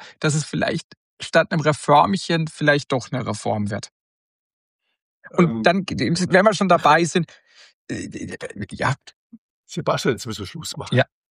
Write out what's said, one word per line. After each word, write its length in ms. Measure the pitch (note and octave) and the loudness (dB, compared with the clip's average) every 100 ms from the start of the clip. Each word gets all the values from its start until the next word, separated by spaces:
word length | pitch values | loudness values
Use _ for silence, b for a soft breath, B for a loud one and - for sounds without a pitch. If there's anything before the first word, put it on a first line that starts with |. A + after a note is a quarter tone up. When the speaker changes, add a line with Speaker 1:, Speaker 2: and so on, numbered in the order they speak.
| B B | B B
Speaker 1:
dass 140 | D#3 | -2
es 120 | D3+ - | -2 -4
vielleicht 400 | - - E3 - - _ _ | -4 -2 -4 -8 -20 _ _
statt 300 | - E3 D#3+ | 0 2 2
einem 80 | E3 | 0
Reformchen 880 | D3 D3 - D3 - G3 - E3 D#3 | 0 0 4 6 6 0 -2 -2 -2
vielleicht 440 | - D3+ D3 - | 0 2 2 0
doch 200 | C3 - | -4 -2
eine 140 | B2+ G#2+ | -6 -6
Reform 440 | G#2+ G#2+ G#2+ G#2 | -6 -4 -4 -4
wird. 200 | G2+ - _ _ _ _ _ _ _ _ _ _ _ _ _ - | -6 -10 _ _ _ _ _ _ _ _ _ _ _ _ _ -4
Und 120 | F3+ | 2
Speaker 2:
Ähm, 180 | F3 A2+ | 2 2
Speaker 1:
dann, 220 | A2 F#3 - | 2 2 -2
wenn 580 | - C3 E3+ F3+ F3+ G#3+ | -4 -2 -2 2 4 4
wir 80 | |
schon 160 | F#3+ F#3+ | 4 2
dabei 340 | E3+ D3+ D#3 | 4 4 4
sind, 260 | E3+ F#3 D#3+ b b b b _ - | 2 -2 -4 b b b b _ -12
äh, 180 | A2 C#2+ - E2+ F2+ - - G2+ | -10 -10 -10 -12 -12 -12 -12 -12
ja. 240 | - - C#3 - - _ A3+ _ _ _ | -6 -4 -4 -10 -20 _ -20 _ _ _
Speaker 2:
Sebastian, 480 | - C#3+ F#3 F3 | -6 -4 -2 -2
jetzt 100 | G#2+ | -2
müssen 160 | A#2 G#2+ | -6 -10
wir 60 | G2 | -12
Schluss 320 | E3+ - - | -12 -12 -10
machen. 180 | - B2+ | -2 0
Speaker 1:
Ja. 80 | - _ _ | 0 _ _